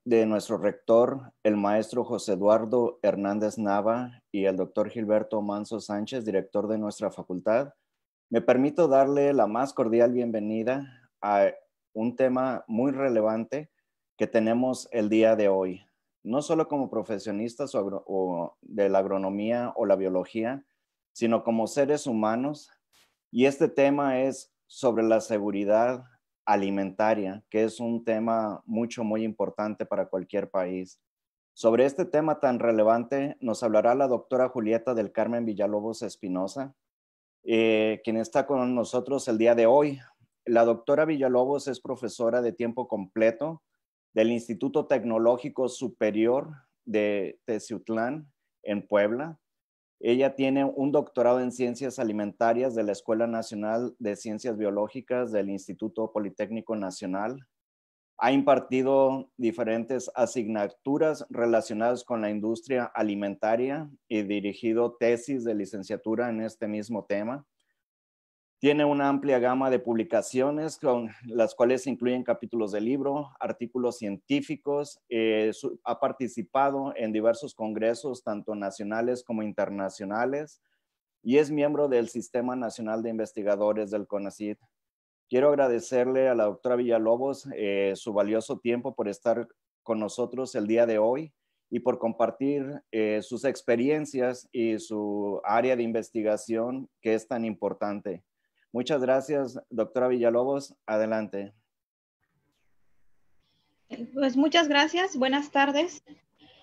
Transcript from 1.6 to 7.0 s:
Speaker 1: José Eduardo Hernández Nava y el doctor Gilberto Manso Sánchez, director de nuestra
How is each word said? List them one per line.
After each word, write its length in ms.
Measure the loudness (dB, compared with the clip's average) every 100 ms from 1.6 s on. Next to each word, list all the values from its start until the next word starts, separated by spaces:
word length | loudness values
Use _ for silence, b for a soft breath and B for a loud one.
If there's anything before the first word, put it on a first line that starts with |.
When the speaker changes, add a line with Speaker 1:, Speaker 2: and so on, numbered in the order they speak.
| 2 0 0 -4
Speaker 1:
José 300 | -4 -4 -2
Eduardo 680 | 2 4 4 4 0 0 0
Hernández 560 | 0 0 -2 0 -2 -2
Nava 640 | 0 0 2 0 -4 -12 _
y 140 | -2 0
el 120 | 0
doctor 340 | -2 -2 -4
Gilberto 500 | -2 0 2 2 -2
Manso 380 | -2 -4 -6 -8
Sánchez, 440 | -6 -6 -6 -6
director 440 | -2 -2 0 -2 -2
de 100 | -2
nuestra 320 | -4 -4